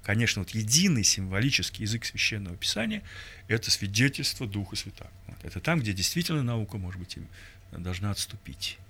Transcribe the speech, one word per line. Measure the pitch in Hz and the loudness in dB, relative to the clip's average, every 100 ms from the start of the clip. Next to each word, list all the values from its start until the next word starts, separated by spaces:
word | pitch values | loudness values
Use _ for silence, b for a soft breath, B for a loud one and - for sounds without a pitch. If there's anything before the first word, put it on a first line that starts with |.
Конечно, | - 104 117 - | 2 4 4 2
вот | 92 | -2
единый | 110 107 139 190 135 95 | -2 4 6 6 6 4
символический | - 92 95 135 - 90 - | 4 2 2 4 4 0 -2
язык | 107 117 | -2 -2
Священного | - - - 110 95 87 | -4 0 0 0 -6 -4
Писания — | - 104 110 214 B B B B - | -2 0 0 -2 B B B B 0
это | 117 - | 0 2
свидетельство | - 101 101 135 135 139 - 123 | 0 2 4 4 4 -4 -2 -4
Духа | 101 98 104 | -4 -4 -6
Святаго. | - - - - - | -8 -12 -16 -16 -16
Вот. | - | -12
Это | 76 95 | -8 -4
там, | 117 165 | 2 2
где | 113 | 2
действительно | 95 92 170 170 160 | 0 0 0 0 0
наука, | 123 117 104 107 | 0 0 -2 -4
может | 90 92 | -6 -8
быть, | 87 - | -10 -12
им | 82 B B B - | -14 B B B -14
должна | - 87 90 101 | -8 -6 -2 -2
отступить. | 98 - 104 - - - - | -2 -4 -8 -12 -8 -8 -8